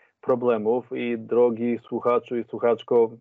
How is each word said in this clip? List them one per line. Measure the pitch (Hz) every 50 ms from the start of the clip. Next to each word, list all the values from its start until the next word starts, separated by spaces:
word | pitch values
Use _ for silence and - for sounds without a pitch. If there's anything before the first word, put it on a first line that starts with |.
| _ _ _ _
problemów | - - 131 120 123 123 117 107 104 107 120 123 120 -
i | 131 127 120 120 117 113
drogi | 113 113 113 120 120 123 113 110 120 120 117 113
słuchaczu | - - 123 110 - 120 120 117 - - 127
i | 117 110
słuchaczko, | - - 107 120 120 113 113 - - 123 120 113 113 113 113